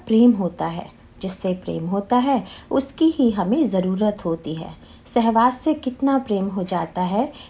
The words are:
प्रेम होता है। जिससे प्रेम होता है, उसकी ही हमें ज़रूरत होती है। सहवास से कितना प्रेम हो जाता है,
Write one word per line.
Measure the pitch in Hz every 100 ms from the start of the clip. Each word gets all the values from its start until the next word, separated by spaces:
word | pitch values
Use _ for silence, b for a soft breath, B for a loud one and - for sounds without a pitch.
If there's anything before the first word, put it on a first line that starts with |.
| -
प्रेम | 220 240
होता | 208 180 - 160
है। | 170 - - - -
जिससे | 190 185 190
प्रेम | 185 - 165 165
होता | 196 202 240
है, | 262 262 B B B
उसकी | - 269 -
ही | 320 320 240
हमें | 202 180 269
ज़रूरत | 262 190 180 190 214 208
होती | 175 165 -
है। | 160 165 - B B -
सहवास | - 226 220 240 262
से | 311
कितना | 302 - 247 269 269
प्रेम | 262 202 196
हो | 196
जाता | 180 180 165 -
है, | 180 196 285 B B